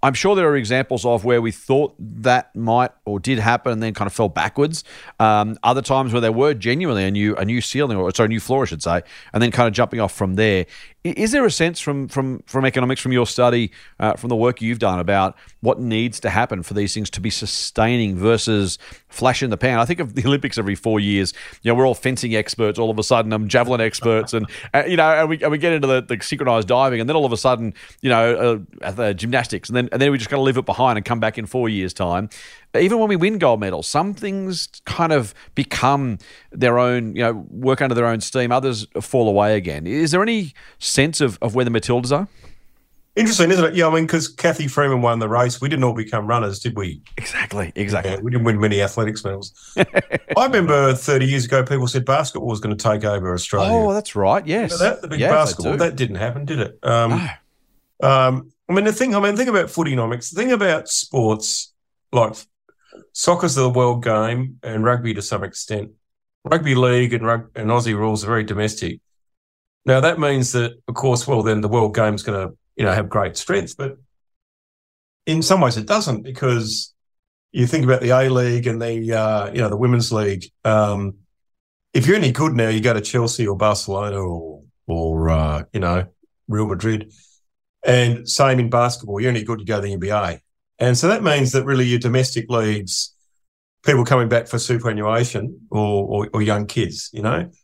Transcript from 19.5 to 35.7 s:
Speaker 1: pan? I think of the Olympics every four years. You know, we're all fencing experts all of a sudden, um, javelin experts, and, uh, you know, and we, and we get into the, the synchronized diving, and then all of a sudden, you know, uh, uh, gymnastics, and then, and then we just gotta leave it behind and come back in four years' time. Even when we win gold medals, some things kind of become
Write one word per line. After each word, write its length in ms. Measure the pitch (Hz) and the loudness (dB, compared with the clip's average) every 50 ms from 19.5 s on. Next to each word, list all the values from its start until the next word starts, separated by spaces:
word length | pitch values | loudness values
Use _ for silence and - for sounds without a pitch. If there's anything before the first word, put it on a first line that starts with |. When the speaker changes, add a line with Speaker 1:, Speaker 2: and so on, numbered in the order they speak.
| 107 - | -2 0
Speaker 1:
pan? 220 | - 127 123 113 | 0 2 2 2
I 60 | 117 | 2
think 140 | 120 175 175 | 0 0 -4
of 140 | 165 123 104 | -4 -6 -4
the 100 | 139 123 131 | -2 0 2
Olympics 320 | 143 143 139 131 - 120 | 0 0 0 -4 -4 -4
every 160 | 104 98 98 | -4 -4 -4
four 240 | - - 117 110 107 | -4 -2 0 0 0
years. 340 | 101 101 101 98 98 - - - - - - - - | 2 2 2 0 0 -2 -4 -10 -14 -20 -14 -6 0
You 80 | 117 | 2
know, 40 | 117 | 4
we're 120 | 123 131 131 | 4 4 4
all 80 | 120 | 2
fencing 400 | - - 131 131 117 - 120 113 | 0 -2 -4 -2 -2 -2 -2 0
experts 420 | 107 104 - - - 113 104 104 113 | 0 -2 -2 -2 -2 0 0 0 0
all 140 | 117 110 | 0 -2
of 80 | 110 107 | 0 -2
a 40 | 107 | 0
sudden, 300 | - 131 113 110 107 110 | 2 2 2 2 0 0
um, 140 | 107 107 101 | -2 -2 2
javelin 340 | - 120 120 120 127 117 | 2 2 2 2 0 0
experts, 520 | 113 110 - - - 117 113 110 107 - - | 0 -2 -2 -2 0 0 2 2 0 -2 -4
and, 100 | 113 107 - - - - - - | -6 -6 -6 -10 -14 -10 -2 0
uh, 80 | 143 143 170 | 0 0 2
you 80 | 180 | 2
know, 140 | 165 160 156 | 2 4 4
and 180 | 160 151 160 156 | 4 2 2 0
we, 140 | 165 156 | 0 -2
and 100 | - 156 | -2 -2
we 60 | 147 147 | 0 0
get 160 | 156 170 165 | 0 0 0
into 140 | 156 139 135 | 2 2 2
the, 140 | 131 127 123 | 2 0 0
the 180 | - 123 107 | -2 -6 -6
synchronized 460 | - - - - 147 127 117 113 107 92 | -6 -6 -6 -2 0 2 2 2 2 2
diving, 320 | 120 123 135 135 123 113 | 2 2 4 2 2 0
and 100 | 113 123 | 0 0
then 60 | 156 | 0
all 100 | 160 147 | 2 2
of 60 | 127 | 0
a 60 | 117 110 | 0 2
sudden, 360 | - 131 127 113 117 110 - - - - - _ | 2 2 2 2 -2 -6 -8 -10 -16 -20 -14 _
you 80 | - 135 | 0 2
know, 500 | 123 113 113 117 120 - 117 120 117 107 90 - - - - | 4 4 4 4 2 2 2 0 0 0 -4 -12 -16 -12 -10
uh, 20 | 92 101 101 | -8 -4 -2
uh, 120 | 117 104 101 | -2 -2 -2
gymnastics, 560 | 92 - 117 127 131 123 - 113 92 - - | -2 -4 -2 -2 -2 -2 -2 -6 -8 -6 -4
and 60 | 120 | -2
then, 120 | 123 123 123 - | -2 -2 0 0
and 80 | 123 | 2
then 100 | 135 143 | 2 2
we 60 | 139 131 | 2 0
just 120 | 113 - | -2 -2
gotta 120 | 143 139 | -2 0
leave 160 | 135 135 127 131 | 2 2 2 0
it 80 | - | -2
behind 320 | - 95 - 131 131 117 107 | -2 0 2 2 2 2 0
and 80 | 98 | -2
come 160 | - 120 117 | -2 -2 0
back 160 | 110 110 - - | 0 -2 -2 -4
in 80 | 110 | -10
four 240 | - - 127 120 110 | -6 -4 -2 -2 -2
years' 240 | 107 98 92 90 - | -2 -2 -4 -4 -4
time. 360 | - 95 87 85 92 107 107 - - - - - - - _ - 117 | -4 -4 -2 -2 -2 -4 -6 -10 -16 -20 -20 -20 -20 -12 _ 0 2
Even 220 | 170 190 226 233 | 2 4 4 2
when 80 | 220 214 | 2 2
we 80 | 202 | 2
win 220 | 175 165 202 220 202 | 2 2 0 0 2
gold 240 | 170 131 117 107 | 2 2 2 2
medals, 260 | 104 95 90 78 - - | 0 -4 -4 -6 -6 -4
some 260 | - 147 170 202 202 | -2 -2 -2 -2 -4
things 540 | - 220 202 196 196 190 190 185 165 - - - - - | -6 -6 -6 -6 -6 -6 -6 -6 -6 -8 -10 -12 -16 -12
kind 300 | - - - 170 160 156 | -8 -4 -2 0 2 2
of 200 | 143 117 101 - - - - - | 0 0 -2 -10 -18 -18 -10 -6
become 600 | - 135 - | -6 -4 -4